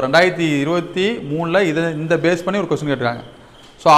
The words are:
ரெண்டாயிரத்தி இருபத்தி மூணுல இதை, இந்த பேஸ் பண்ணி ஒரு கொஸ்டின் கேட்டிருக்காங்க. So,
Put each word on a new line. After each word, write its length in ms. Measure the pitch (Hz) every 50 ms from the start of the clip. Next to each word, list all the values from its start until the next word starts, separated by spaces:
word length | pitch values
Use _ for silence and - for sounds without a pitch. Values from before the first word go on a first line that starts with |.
| 131
ரெண்டாயிரத்தி 420 | 131 139 165 180 180 160 165 170 156 147 139
இருபத்தி 420 | 139 156 170 175 170 - - 180 190 214 240 - - 143
மூணுல 280 | 147 160 170 165 170 196 202 165
இதை, 100 | 147 160 170 165 160 151 160
இந்த 120 | 156 170 156 143
பேஸ் 200 | 170 180 175 175
பண்ணி 140 | 185 190 202
ஒரு 80 | 180 165
கொஸ்டின் 200 | 156 139 151 147
கேட்டிருக்காங்க. 320 | 139 120 123 117 120 120 - - - - - - - - - - - -
So, 80 | - 165 151